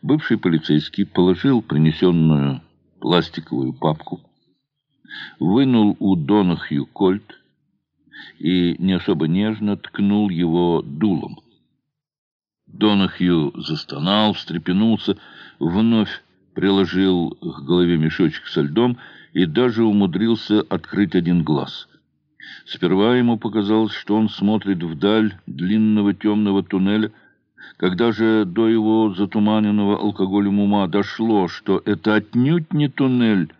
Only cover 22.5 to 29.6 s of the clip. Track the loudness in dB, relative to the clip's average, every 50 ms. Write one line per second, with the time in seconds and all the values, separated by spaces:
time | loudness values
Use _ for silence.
22.5 | -20 -20 -16 -16 -10 -4 -2 0 2 2 2 2 2 2 2 0 0 -2 -4 -4
23.5 | -4 -2 -2 0 0 0 0 -2 -4 -10 -6 -2 0 0 0 -2 -2 -2 -2 0
24.5 | 0 0 -2 -2 -4 -4 -4 -8 -6 -2 0 2 2 2 2 0 -2 -8 _ -16
25.5 | -10 -6 -4 -2 0 2 2 2 2 2 2 0 0 0 0 0 0 2 0 0
26.5 | 0 0 -2 -2 -2 0 0 2 2 0 -2 -4 -6 _ _ _ _ _ _ _
27.5 | _ -20 -20 -20 -12 _ -2 -2 0 2 0 0 2 2 2 2 4 2 2 0
28.5 | 0 0 2 2 2 2 2 2 2 2 2 0 0 -2 -4 -2 0 0 0 2
29.5 | 2 2